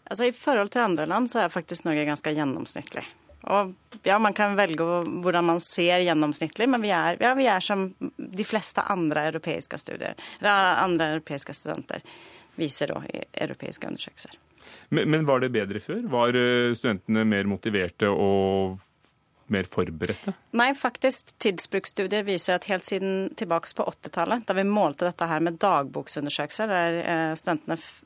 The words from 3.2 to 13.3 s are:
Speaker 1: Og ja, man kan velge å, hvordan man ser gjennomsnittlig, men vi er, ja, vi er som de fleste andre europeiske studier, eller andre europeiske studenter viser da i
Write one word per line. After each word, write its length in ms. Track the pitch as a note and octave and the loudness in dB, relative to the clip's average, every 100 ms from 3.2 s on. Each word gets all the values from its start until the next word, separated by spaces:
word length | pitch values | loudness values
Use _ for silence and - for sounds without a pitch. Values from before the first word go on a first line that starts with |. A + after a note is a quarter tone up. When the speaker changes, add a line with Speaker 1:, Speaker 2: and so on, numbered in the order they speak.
| _ - - | _ -12 0
Speaker 1:
Og 220 | G3 F#3+ F#3 _ - F3+ | 0 0 -6 _ -4 2
ja, 80 | G3+ | 4
man 80 | G#3+ | 4
kan 220 | G3 G#3 G3+ | 2 2 4
velge 300 | F#3+ D#3 E3 | 2 2 0
å, 140 | F3 | 0
hvordan 400 | E3 F3+ F3+ F3 | -2 -2 2 4
man 140 | F3 E3+ | 4 2
ser 400 | - - F3 F3+ | 2 2 4 4
gjennomsnittlig, 640 | F3 D#3 D3+ D3 D#3 - B3 | 4 4 2 0 -4 0 2
men 80 | A#3+ | 2
vi 140 | G#3 F3 | 2 2
er, 220 | D#3+ F3 | 2 2
ja, 140 | A#3 C4+ | 2 4
vi 80 | B3+ | 4
er 80 | F#3+ | 2
som 300 | - G3 F#3+ - | 0 -2 -2 -6
de 460 | - - - F#3 G#3+ | -10 -10 -10 -6 -4
fleste 320 | G#3+ - - - | -4 -2 -2 0
andre 380 | F#3+ D#3+ D3+ D3+ | 0 0 0 -2
europeiske 420 | D#3+ E3 E3 - - | -2 -4 -4 -6 -8
studier, 340 | - - - - - - | -10 -8 -8 -10 -16 -4
eller 400 | G#3 G3+ F#3 D#3 | 2 4 4 4
andre 300 | F#3 E3+ D#3+ D#3+ | 2 2 0 -2
europeiske 340 | - C#3+ - | -6 -8 -6
studenter 480 | D3+ D#3 D#3+ - - - - - - - - | -8 -6 -8 -8 -10 -12 -20 -20 -20 -18 -6
viser 380 | D3+ - C#3+ | -2 -2 -2
da 80 | C#3+ | -4
i 160 | D3 - - | -8 -10 -10